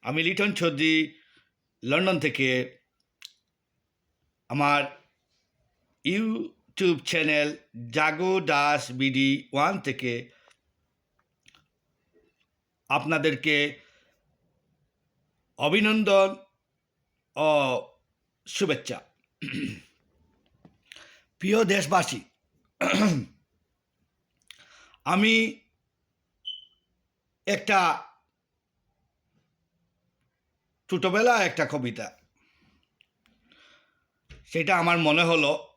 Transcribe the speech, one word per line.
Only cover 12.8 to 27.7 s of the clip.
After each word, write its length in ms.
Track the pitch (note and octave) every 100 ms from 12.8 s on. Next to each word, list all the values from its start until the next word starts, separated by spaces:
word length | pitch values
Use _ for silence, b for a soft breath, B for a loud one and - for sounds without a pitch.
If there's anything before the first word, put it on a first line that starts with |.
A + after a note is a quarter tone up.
| _
আপনাদেরকে 920 | C#3+ D3 D#3+ D#3 C#3+ D#3 D3 D3 C#3 b b b b _ _ _ _ _ _ _ _ _ _ _ _ _ -
অভিনন্দন 800 | C#3+ F#3+ G#3+ A3 G#3 G3 F#3+ F#3+ - _ _ _ _ _ _ _ _ -
ও 460 | D#3 D3+ C3+ B2 - _ _ _ _ _ -
শুভেচ্ছা। 540 | - F#3+ D3 - A#2+ - _ _ _ C#3 C3 C#4+ F2+ _ _ _ _ _ _ _ _ _ _ _ B B B B _
প্রিয় 240 | F#3 G#3+
দেশবাসী, 560 | G#3+ G3 D3 F3+ - A2+ - _ _ _ _ _ F3+ G3 G#3+ D3+ - _ _ _ _ _ _ _ _ _ _ _ _ B B B B B -
আমি 540 | F#3 G#3+ A3+ A3+ - _ _ _ _ _ _ _ _ - - - _ _ _ _ _ _ _ -
একটা 580 | G3 G3+